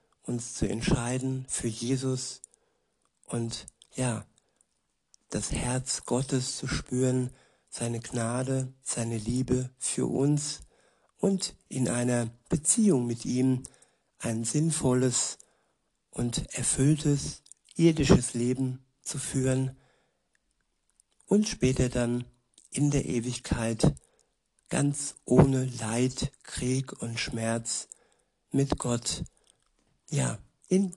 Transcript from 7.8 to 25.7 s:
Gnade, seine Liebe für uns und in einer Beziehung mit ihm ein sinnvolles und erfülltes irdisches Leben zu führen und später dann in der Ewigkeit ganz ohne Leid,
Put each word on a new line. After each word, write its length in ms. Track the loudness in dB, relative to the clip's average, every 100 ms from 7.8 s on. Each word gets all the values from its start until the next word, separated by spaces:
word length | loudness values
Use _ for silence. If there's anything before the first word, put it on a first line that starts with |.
| -6 -6
Gnade, 720 | -6 -4 -2 -2 -2 -2 -4 -8
seine 340 | -8 -4 -4 -2
Liebe 540 | -2 -2 2 0 -2 -6
für 280 | -4 -2 0
uns 560 | 2 2 2 -2 -8 -14 _ _ _ _ _
und 380 | 0 0 -2 -10 -8
in 180 | -2 0
einer 400 | 2 2 0 -2 -6 -4
Beziehung 580 | -2 2 4 4 4 2
mit 180 | -4 -2
ihm 380 | 2 2 2 -2 _ _ _ _ _
ein 240 | -4 -2
sinnvolles 960 | -2 0 0 0 2 2 2 0 -2 -8 _ _ _ _ _ _ _
und 420 | -4 -4 -4 -6
erfülltes 880 | -4 -2 2 4 4 2 0 -2 -12 _ -20 _ 2
irdisches 580 | 4 4 6 6 4
Leben 520 | 0 0 0 -2 -4 _ _
zu 160 | -10 -8
führen 600 | -4 -2 2 2 0 -6 _ _ _ _ _ _ _ _ _ _ _ _ _ _ 2
und 220 | 2 2
später 420 | 0 0 2 0
dann 360 | 0 0 -2 -4 _ _ _ _
in 220 | 0 2
der 140 | 2 0
Ewigkeit 920 | -2 -2 -6 -4 -2 -2 2 2 2 _ _ _ _ _ _ _
ganz 460 | 0 0 0 -6 -10 4
ohne 400 | 8 8 6
Leid, 680 | -2